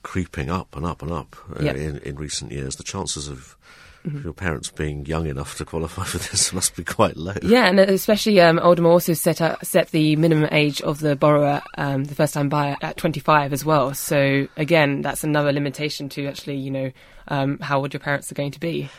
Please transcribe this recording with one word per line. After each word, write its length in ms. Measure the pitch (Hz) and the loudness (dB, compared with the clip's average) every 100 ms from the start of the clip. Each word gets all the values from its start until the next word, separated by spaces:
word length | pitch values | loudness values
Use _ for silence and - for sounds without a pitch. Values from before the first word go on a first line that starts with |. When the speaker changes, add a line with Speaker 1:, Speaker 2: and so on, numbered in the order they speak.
Speaker 1:
creeping 480 | - 95 87 - 67 | -8 -6 -6 -6 -4
up 260 | 92 - - | -6 -6 -8
and 80 | |
up 200 | 85 - | -8 -6
and 80 | 73 | -8
up, 240 | 85 - - - - | -8 -10 -16 -14 -6
uh, 60 | |
Speaker 2:
Yep. 140 | 151 65 | -4 -4
Speaker 1:
in, 220 | 76 71 | -6 -8
in 160 | - 71 | -10 -10
recent 360 | 76 - - | -8 -8 -8
years, 260 | 67 67 - | -8 -8 -10
the 60 | |
chances 440 | - 98 76 76 71 | -10 -8 -8 -8 -10
of 280 | 65 - - _ - - - - | -12 -16 -20 _ -20 -20 -14 -10
Speaker 2:
Mm-hmm. 180 | 147 | -8
Speaker 1:
your 100 | 127 | -8
parents 380 | 76 92 71 - | -6 -4 -4 -6
being 340 | - 76 73 69 | -6 -6 -6 -4
young 220 | 80 80 | -4 -4
enough 300 | 67 71 - | -6 -8 -10
to 80 | 80 | -8
qualify 380 | 80 80 - | -6 -6 -6
<laughs> 20 | 95 | -8
for 140 | 87 | -6
this 340 | - - - | -4 -2 -2
must 200 | 90 - - | -2 -4 -4
be 80 | 85 | -4
quite 320 | - 98 - | 0 0 0
low. 160 | 85 101 | -8 -4
Speaker 2:
Yeah, 240 | 180 240 208 | 2 4 6
and 140 | 196 | 6
especially, 580 | 196 190 - 208 220 202 | 6 4 2 2 4 6
um, 180 | 170 165 | 8 6
Aldermore 360 | 175 170 170 | 6 6 6
also 180 | 175 - | 6 4
set 300 | 160 - 156 | 0 0 2
up, 240 | 165 - - | 0 -2 0
set 260 | 180 - | 0 2
the 240 | 165 156 151 | 2 4 4
minimum 320 | 165 156 151 | 4 4 4
age 280 | 156 147 143 | 2 2 0
of 200 | - 147 | -4 -2
the 160 | 151 139 | 0 2
borrower, 440 | 151 147 143 143 - - | 4 4 4 0 -4 -6
um, 280 | 147 135 143 | -2 -2 -2
the 100 | 143 | -2
first-time 320 | 151 151 143 | -2 0 0
buyer, 300 | 147 143 143 | 0 0 -4
at 140 | 156 - | -8 -4
twenty-five 560 | 170 143 - 151 139 | -4 -2 2 4 2
as 140 | 139 143 | -2 2
well. 280 | 156 131 | 2 2
So 540 | 139 - 147 139 139 139 - | -2 -2 2 4 2 -2 -4
again, 460 | 156 165 143 139 | 2 4 4 2
that's 240 | 147 - 156 | -4 -4 0
another 260 | 147 147 | 2 2
limitation 560 | 143 143 139 151 - 143 | 0 -2 -4 -6 -6 -10
to 180 | - 139 | -8 -8
actually, 280 | 135 - 139 | -8 -8 -8
you 160 | 135 | -6
know, 200 | 135 135 131 - - - | -4 -6 -8 -18 -18 -6
um, 320 | 143 135 139 | -2 -2 -2
how 200 | 143 139 | -2 -2
old 140 | 139 | -2
your 60 | 143 | -6
parents 320 | 143 143 - | -4 -4 -4
are 40 | 131 | -6
going 160 | 143 | -6
to 80 | 139 | -6
be, 300 | 165 151 143 | -6 -6 -8